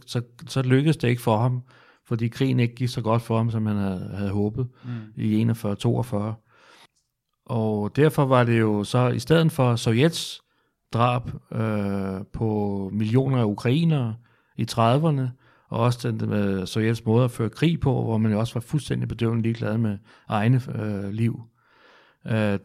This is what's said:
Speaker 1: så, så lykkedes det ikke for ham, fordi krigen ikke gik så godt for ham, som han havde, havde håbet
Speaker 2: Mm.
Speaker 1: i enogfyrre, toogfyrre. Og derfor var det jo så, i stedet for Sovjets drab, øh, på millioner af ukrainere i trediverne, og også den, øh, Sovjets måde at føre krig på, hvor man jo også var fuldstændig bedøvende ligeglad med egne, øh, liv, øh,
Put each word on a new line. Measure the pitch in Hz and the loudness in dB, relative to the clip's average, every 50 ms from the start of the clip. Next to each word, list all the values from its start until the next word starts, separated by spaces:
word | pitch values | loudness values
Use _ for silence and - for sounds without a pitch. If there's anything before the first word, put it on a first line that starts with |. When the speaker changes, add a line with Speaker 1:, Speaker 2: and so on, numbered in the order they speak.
| - | -8
Speaker 1:
så, | - - 123 120 - _ - - | -6 -6 -6 -6 -8 _ -18 -12
så | - - 135 | -6 -4 -2
lykkedes | 131 127 127 135 147 160 151 | 2 4 4 4 4 4 2
det | - - | 2 2
ikke | 120 123 120 | 0 0 0
for | - 120 110 | 2 2 2
ham, | 107 120 127 127 123 123 _ - - _ _ _ _ _ | 4 2 2 0 -2 -6 _ -18 -20 _ _ _ _ _
fordi | - 123 110 120 | -6 -4 -2 -2
krigen | 117 - - 135 131 127 127 | -2 -2 0 0 2 2 2
ikke | 120 117 120 | 2 0 0
gik | - 127 120 | -2 -4 -4
så | - 127 | -4 -2
godt | 110 110 113 117 | 0 0 0 0
for | - - 117 | 0 0 0
ham, | 113 113 117 | 0 0 0
som | 113 113 110 | 0 -2 -2
han | 107 104 | -2 0
havde, | 101 101 98 95 92 - 107 101 | 0 -2 -2 -4 -4 -8 -8 -6
havde | 98 101 98 | -6 -4 -2
håbet | 98 104 101 107 110 127 127 123 - _ - | 0 0 0 -2 -2 -4 -6 -6 -8 _ -12
Speaker 2:
Mm. | 123 123 117 110 107 110 | -10 -10 -10 -12 -12 -8
Speaker 1:
i | 131 113 110 107 | -4 -2 0 2
enogfyrre, | 107 117 117 113 113 - 104 101 | 2 2 2 0 0 -2 -4 -4
toogfyrre. | - - 120 117 120 120 - - 101 104 110 110 - _ _ _ _ _ - - - - _ _ _ _ _ _ _ _ _ _ _ _ | -2 0 0 0 0 -2 -4 -4 -4 -4 -4 -8 -10 _ _ _ _ _ -20 -20 -20 -20 _ _ _ _ _ _ _ _ _ _ _ _
Og | - 117 113 110 110 107 104 104 104 - | -6 -2 -2 0 0 0 0 -2 -2 2
derfor | - 151 156 - - 143 | 2 2 4 4 2 2
var | 131 131 123 123 | 4 4 4 4
det | 117 117 117 | 4 4 4
jo | 113 107 107 104 101 | 4 2 2 0 -2
så, | - - 123 123 123 | 0 0 2 2 2
i | 120 110 | 0 -2
stedet | - - 156 165 165 160 | 0 2 2 4 4 2
for | - - 127 123 117 | 2 2 2 2 2
Sovjets | 113 - 120 113 117 143 170 170 - - - - - _ _ _ _ _ _ _ _ _ _ - | 0 0 2 4 4 4 2 2 -2 -8 -10 -12 -14 _ _ _ _ _ _ _ _ _ _ 0
drab, | 113 120 123 123 123 123 - - - - - | 0 2 2 0 -2 -4 -6 -10 -12 -12 -8
øh, | - 117 110 110 107 104 101 101 98 98 98 95 95 95 101 - - | -6 -4 -2 -2 -2 -2 -2 -2 -2 -4 -4 -4 -6 -6 -8 -10 -6
på | - 113 110 107 107 104 101 98 98 98 95 101 | -4 -2 -2 0 0 -2 -2 -2 -4 -4 -4 -4
millioner | 104 110 107 113 131 131 135 135 | -2 0 2 2 2 2 2 0
af | 123 117 | 0 0
ukrainere | 104 104 - - 120 127 160 170 165 156 143 120 113 110 117 - _ _ _ _ _ _ | 0 0 0 0 0 2 2 2 2 2 2 0 -2 -6 -8 -12 _ _ _ _ _ _
i | - 117 | -6 -6
trediverne, | - - 120 113 113 123 147 160 165 147 135 131 123 123 - _ _ _ _ _ - | -2 0 2 4 4 4 4 2 2 0 0 -2 -4 -6 -10 _ _ _ _ _ -6
og | 113 113 | -2 0
også | 117 120 120 120 - 123 | 2 2 0 0 -2 -4
den, | 110 110 110 107 104 | -2 -2 -2 -2 0
øh, | 104 101 98 95 95 92 | 0 0 0 -2 -2 -4
Sovjets | - - 110 110 113 117 113 - | -4 -2 0 0 0 0 0 0
måde | 113 110 120 127 | 2 4 4 4
at | 120 | 2
føre | - - 117 107 | 0 -2 -4 -4
krig | - - 151 170 170 120 | -2 0 0 0 0 0
på, | - 139 127 123 120 | 0 0 0 0 0
hvor | 113 110 | 0 0
man | 110 110 110 | 2 2 2
jo | 107 101 | 2 2
også | 117 120 - | 0 -2 -4
var | 120 | -6
fuldstændig | 117 - - 147 - - 123 123 123 | -4 -2 -4 -4 -2 -2 -4 -4 -4
bedøvende | 117 107 110 113 117 117 117 110 | -4 -4 -2 0 0 0 0 0
ligeglad | 113 117 113 113 104 107 | 0 -2 -2 -2 -2 0
med | 113 113 107 101 101 - _ - _ _ | 0 0 -2 -2 -6 -10 _ -20 _ _
egne, | - 110 104 104 117 131 127 127 - 120 | -4 -2 2 4 4 4 2 0 -2 -6
øh, | 110 107 107 104 98 101 98 | -6 -6 -6 -6 -6 -6 -6
liv, | 101 107 117 117 - - - - _ _ _ _ _ _ _ - - - _ _ _ _ - | -4 -2 -2 -2 -2 -4 -10 -18 _ _ _ _ _ _ _ -20 -20 -20 _ _ _ _ -6
øh, | - 117 110 107 104 101 98 | -4 -2 0 0 0 0 -2